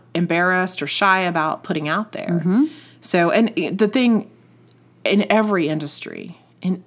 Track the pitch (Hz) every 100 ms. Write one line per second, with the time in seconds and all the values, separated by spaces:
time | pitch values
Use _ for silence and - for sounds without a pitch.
0 | _ 165 175 170 180 185 185 - 143 -
1 | 202 190 180 170 156 - - 165 151 170
2 | 220 - - 175 165 208 311 - - -
3 | - 185 170 214 226 - 202 190 214 262
4 | 247 220 - - _ _ _ _ _ _
5 | - 202 208 214 214 196 156 151 147 -
6 | - 50 50 - _ _ 185 185